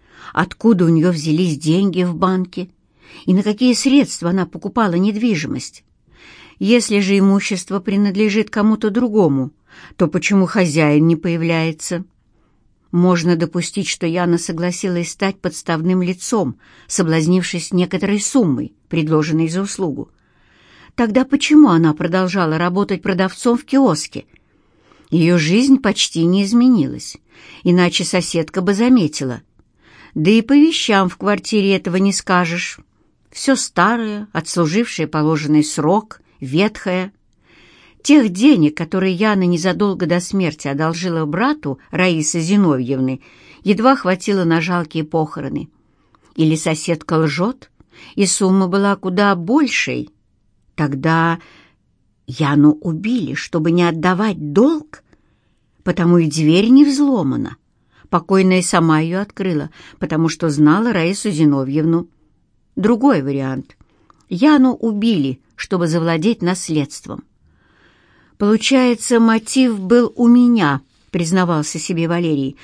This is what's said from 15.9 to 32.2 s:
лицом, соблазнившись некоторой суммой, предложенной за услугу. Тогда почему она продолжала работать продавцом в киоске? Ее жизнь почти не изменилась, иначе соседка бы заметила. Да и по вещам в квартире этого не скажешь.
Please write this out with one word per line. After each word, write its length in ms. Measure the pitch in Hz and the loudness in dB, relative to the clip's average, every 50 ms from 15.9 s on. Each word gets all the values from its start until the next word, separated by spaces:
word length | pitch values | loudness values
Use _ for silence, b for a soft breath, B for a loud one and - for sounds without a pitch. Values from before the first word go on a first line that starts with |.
| 185 185 | 0 0
лицом, 560 | 180 175 185 180 - - 247 220 175 131 - b b b b b b b | 0 -2 -4 -6 -6 -4 -2 -2 -2 -2 -6 b b b b b b b
соблазнившись 840 | - - 175 160 160 165 156 160 180 185 175 - - 175 160 - 196 | -4 -2 -2 0 0 0 0 2 0 0 0 -4 -8 -8 -8 -4 -2
некоторой 480 | 175 180 - - 139 202 196 202 208 | -2 -2 -2 -2 -4 -4 -2 -2 -2
суммой, 520 | 208 - - 269 220 165 131 117 - - _ _ _ - | -4 -2 0 0 2 2 0 -2 -4 -8 _ _ _ -6
предложенной 600 | - 165 156 151 160 156 151 165 156 160 165 160 | -4 -4 -2 0 0 0 0 0 0 -2 -2 -2
за 120 | 165 185 | -2 -4
услугу. 480 | 196 196 - - 190 160 131 - 113 _ b b b b b b b b b b b b b b b b b | -6 -6 -6 -6 -6 -6 -6 -8 -12 _ b b b b b b b b b b b b b b b b b
Тогда 300 | - 240 220 196 254 262 | -2 -2 0 2 0 0
почему 440 | 269 285 285 - - 302 302 302 233 | 0 -2 -2 0 4 6 8 8 8
она 240 | 175 165 165 156 151 | 6 4 4 2 2
продолжала 640 | 151 180 170 170 185 185 180 175 196 175 156 156 160 | 0 -2 -2 0 0 -2 0 -2 -2 -2 0 0 0
работать 440 | 175 180 175 196 202 202 196 - - | -2 -2 0 -2 -2 -2 -4 -6 -4
продавцом 540 | 208 185 175 190 190 - - - 247 240 240 | -4 -2 -2 -2 -4 -4 -2 0 0 0 0
в 80 | - | -2
киоске? 600 | - 269 277 269 226 156 151 - - - - - _ _ _ _ _ _ _ _ _ b b b b b b b b | 0 2 2 4 4 2 0 -4 -10 -12 -16 -16 _ _ _ _ _ _ _ _ _ b b b b b b b b
Ее 280 | - 175 160 170 175 170 | 0 2 4 4 4 2
жизнь 400 | 156 156 180 226 254 277 269 262 | 2 2 2 2 4 4 4 4
почти 480 | - 208 190 - - - - 165 165 | 4 0 -2 -2 -4 -4 -2 0 0
не 180 | 170 180 196 202 | 2 2 2 0
изменилась, 720 | 196 233 240 240 254 247 196 139 127 123 117 - - - - B B B B B B B B B | 2 2 4 4 4 4 4 2 -2 -4 -10 -14 -16 -20 -20 B B B B B B B B B
иначе 400 | 180 175 180 180 175 165 - 180 | 2 4 4 4 2 0 -2 -4
соседка 580 | - - 180 175 - - 165 156 - - 196 | -2 -2 -4 -4 -2 -4 -4 -4 -4 -6 -6
бы 120 | 180 202 196 | -2 -2 -2
заметила. 680 | 190 233 254 262 240 175 147 - - 143 131 120 110 _ _ _ _ _ _ _ b b b b b b b b | 0 2 2 4 2 2 0 -4 -6 -8 -8 -8 -10 _ _ _ _ _ _ _ b b b b b b b b
Да 180 | 156 156 185 | -2 2 2
и 100 | 220 226 | 4 2
по 120 | 220 226 277 | 2 4 4
вещам 560 | 285 294 330 311 - - - 208 190 190 180 | 4 4 4 2 -2 -2 0 2 2 2 0
в 80 | - - | -2 -4
квартире 580 | - 202 208 196 - - 226 208 196 196 196 | -4 -2 -2 -2 -4 -2 -2 0 2 2 0
этого 220 | 185 190 180 170 185 | 0 -2 -2 -2 0
не 160 | 196 202 185 | 0 0 0
скажешь. 640 | - | -2